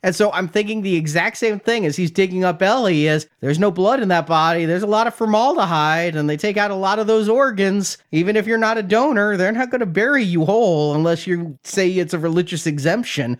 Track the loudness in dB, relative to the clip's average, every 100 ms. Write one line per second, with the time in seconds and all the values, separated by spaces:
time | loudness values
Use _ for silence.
0 | -2 2 0 0 -2 -2 -2 -2 -2 -2
1 | 0 -2 -2 -2 -2 -2 -2 0 0 -2
2 | -2 0 0 0 0 2 2 2 2 2
3 | 2 0 -2 -6 -2 2 2 2 2 2
4 | 2 0 2 2 2 0 0 -2 0 0
5 | 0 -2 0 2 2 0 0 0 2 0
6 | -2 -2 -2 -2 -2 -2 -2 -2 -2 0
7 | 2 2 2 2 0 0 0 0 -4 -8
8 | -4 -2 0 0 0 0 0 -2 0 2
9 | 2 2 0 0 0 0 -2 -2 -2 0
10 | 2 2 0 0 2 2 2 2 0 0
11 | 0 0 -2 -4 -6 -12 -8 -2 0 0
12 | -2 -2 -2 0 -2 -4 -4 -2 0 -2
13 | -4 -6 -4